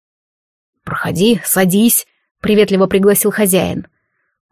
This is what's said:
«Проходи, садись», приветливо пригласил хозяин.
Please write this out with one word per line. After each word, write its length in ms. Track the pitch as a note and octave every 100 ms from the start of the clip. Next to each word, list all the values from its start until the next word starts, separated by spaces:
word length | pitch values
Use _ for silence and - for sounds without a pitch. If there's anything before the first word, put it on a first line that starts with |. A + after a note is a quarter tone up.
| _ _ _ _ _ _ _ _
«Проходи, 560 | - - - E3 A3 A3
садись», 640 | - F#3 F#3+ G3 A#3 - - _ _ _
приветливо 460 | G#3+ G#3+ G3 F#3+ F#3+
пригласил 440 | G3 G3+ G3 G#3
хозяин. 540 | G#3+ G3+ F3+ F3 F3+ - _ _ _ _ _ _